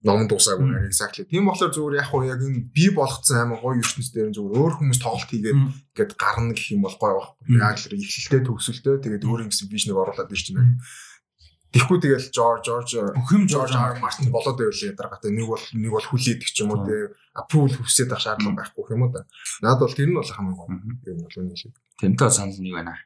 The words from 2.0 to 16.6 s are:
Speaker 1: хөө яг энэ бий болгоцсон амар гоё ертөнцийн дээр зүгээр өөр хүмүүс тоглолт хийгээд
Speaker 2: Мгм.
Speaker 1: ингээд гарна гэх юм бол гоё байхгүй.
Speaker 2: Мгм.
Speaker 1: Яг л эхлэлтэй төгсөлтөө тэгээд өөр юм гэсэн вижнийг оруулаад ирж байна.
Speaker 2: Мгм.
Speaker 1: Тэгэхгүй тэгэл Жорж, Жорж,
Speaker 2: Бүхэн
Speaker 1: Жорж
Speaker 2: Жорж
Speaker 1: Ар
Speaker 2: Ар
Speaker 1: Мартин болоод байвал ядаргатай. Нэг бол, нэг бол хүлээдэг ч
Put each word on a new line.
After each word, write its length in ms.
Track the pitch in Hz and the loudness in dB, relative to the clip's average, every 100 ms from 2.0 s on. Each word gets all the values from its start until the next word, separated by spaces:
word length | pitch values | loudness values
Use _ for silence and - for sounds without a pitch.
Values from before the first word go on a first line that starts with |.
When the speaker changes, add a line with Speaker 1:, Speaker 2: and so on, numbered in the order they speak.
| 139 | 0
Speaker 1:
хөө 100 | 139 131 | 0 0
яг 120 | 127 135 | -2 -2
энэ 160 | 127 120 | -4 -2
бий 200 | 147 185 | 4 4
болгоцсон 440 | 185 135 - - 120 | 4 0 2 2 4
амар 160 | 120 113 | 2 -2
гоё 240 | 127 123 | -2 0
ертөнцийн 320 | 113 - - | 0 -2 -6
дээр 160 | 117 107 104 | -2 -2 -2
зүгээр 160 | 101 | -2
өөр 200 | 113 160 143 | 2 2 2
хүмүүс 220 | 143 123 | 2 2
тоглолт 280 | 120 117 - | 0 -4 -4
хийгээд 240 | 117 110 139 | -4 2 4
Speaker 2:
Мгм. 160 | 135 - _ - | 2 -2 _ -4
Speaker 1:
ингээд 140 | 104 | -4
гарна 400 | - 101 104 117 | 0 0 0 -2
гэх 160 | 107 - 104 | -2 -2 0
юм 40 | 95 | 0
бол 120 | - | 0
гоё 120 | 107 98 | 0 0
байхгүй. 240 | - _ - | -4 _ 4
Speaker 2:
Мгм. 80 | 120 | 4
Speaker 1:
Яг 180 | 107 104 | 6 0
л 160 | - 101 | -6 -8
эхлэлтэй 440 | 101 - - 131 127 | -6 -8 0 2 2
төгсөлтөө 500 | 107 - - 139 139 | -4 -4 -2 0 0
тэгээд 220 | 127 104 123 | -2 -4 -2
өөр 140 | 117 | -2
юм 80 | 110 | -2
гэсэн 180 | - 98 | -4 -4
вижнийг 240 | 104 104 95 | -4 -2 0
оруулаад 320 | 95 - - | -2 -4 -8
ирж 160 | 92 - | -8 -4
байна. 80 | 92 | 4
Speaker 2:
Мгм. 160 | 123 123 - - - - _ _ - _ _ | 6 6 -4 -20 -20 -20 _ _ -20 _ _
Speaker 1:
Тэгэхгүй 240 | 127 127 180 | 2 4 2
тэгэл 280 | 156 135 - | 4 2 2
Жорж, 320 | 123 117 117 117 | 2 2 2 -2
Жорж, 200 | 120 120 123 104 - | -4 -4 -4 -2 -2
Speaker 2:
Бүхэн 320 | 123 208 175 | 2 4 4
Speaker 1:
Жорж 240 | 143 131 | 2 0
Speaker 2:
Жорж 20 | 127 | 0
Speaker 1:
Ар 160 | 123 | 0
Speaker 2:
Ар 80 | 123 | -2
Speaker 1:
Мартин 320 | - - 131 | -4 0 0
болоод 240 | 117 135 120 | 2 0 0
байвал 220 | 110 101 | -2 -2
ядаргатай. 520 | 101 95 101 - 104 | -6 -8 -12 -8 -4
Нэг 100 | 107 113 | -2 -2
бол, 160 | 110 - | -6 -6
нэг 180 | 113 110 | -4 -2
бол 140 | 107 - | -2 -2
хүлээдэг 400 | 123 - 117 - | 0 0 -2 -4
ч 160 | - | -2